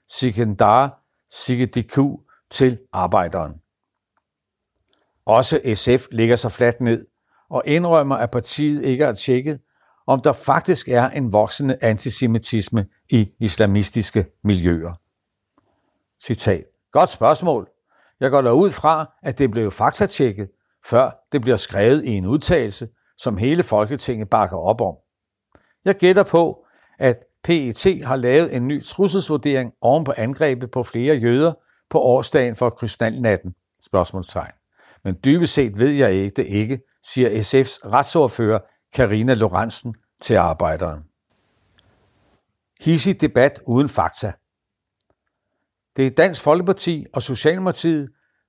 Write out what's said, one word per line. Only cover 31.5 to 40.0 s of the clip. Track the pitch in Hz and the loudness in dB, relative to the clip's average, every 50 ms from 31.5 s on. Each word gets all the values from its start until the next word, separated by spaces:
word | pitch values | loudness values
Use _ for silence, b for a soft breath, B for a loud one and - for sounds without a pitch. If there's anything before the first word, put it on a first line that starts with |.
| 160 - _ _ _ _ _ _ | 0 -4 _ _ _ _ _ _
på | - 151 | 0 2
årsdagen | - 127 120 131 127 - - 151 127 120 113 | 4 4 2 2 0 0 0 0 0 0 -2
for | - 123 120 | -2 -2 -2
krystalnatten? | - - - 107 - - 117 113 113 131 123 113 101 92 - 92 90 - _ _ _ _ | -2 -4 -8 -10 -6 -4 -4 -4 -2 -2 0 0 0 0 -2 -8 -16 -16 _ _ _ _
Spørgsmålstegn. | _ _ - 95 87 - - 95 90 - - 92 - - - _ _ _ b b b b b b b | _ _ 0 0 0 0 -4 -10 -12 -10 -10 -10 -10 -10 -16 _ _ _ b b b b b b b
Men | 101 92 - - | -8 -8 -2 2
dybest | 131 147 175 170 - - | 2 2 4 2 0 0
set | - 139 110 95 101 | 0 0 0 0 0
ved | 120 143 | 0 2
jeg | 147 143 135 110 95 | 2 2 2 2 2
ikke, | 95 98 101 - | 0 -2 -2 -4
det | - 110 | -4 -4
ikke," | - 101 104 107 110 135 - - _ _ _ _ | -2 -2 -2 -2 -2 -4 -8 -10 _ _ _ _
siger | - - 131 123 117 104 110 107 | -6 0 0 0 2 2 -2 -2
S | - - | 2 2
F's | 135 135 127 - - - 101 104 | 2 2 2 -2 -10 -6 0 0
retsordfører | 131 139 - - 165 147 120 - - 117 104 110 110 b b b b b b - | 0 0 2 2 2 2 2 0 -2 0 0 0 -2 b b b b b b -2
Karina | - 131 104 104 107 113 127 131 | 0 0 2 2 0 2 2 2
Lorentzen | 107 110 104 90 90 107 117 - - - 123 110 - | 2 0 0 0 -2 -4 -4 -6 -10 -12 -12 -14 -14